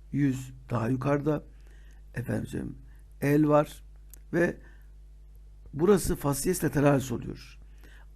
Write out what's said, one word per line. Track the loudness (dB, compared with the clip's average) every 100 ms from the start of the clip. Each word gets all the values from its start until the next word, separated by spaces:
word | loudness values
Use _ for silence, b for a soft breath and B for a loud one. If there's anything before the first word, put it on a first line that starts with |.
| -8
yüz | -2 0 0 -8 -14 -6
daha | -4 -2
yukarıda, | -2 0 0 0 -2 -4 b b b b b b
efendim | -10 -6 -4 -6
söyleyeyim, | -8 -10 -12 -18 b b -4
el | 2 4 4
var | 4 2 -4 -20 -20 -20 -20 -6
ve | 0 0 -2 b b b b -20 -20 -20 -20 -20 -20 -12
burası | 0 4 4 4 -2
facies | -2 -2 -2 0
lateralis | 0 2 4 4 0
oluyor. | -6 -8 -12 -16 -20 -20 b b b b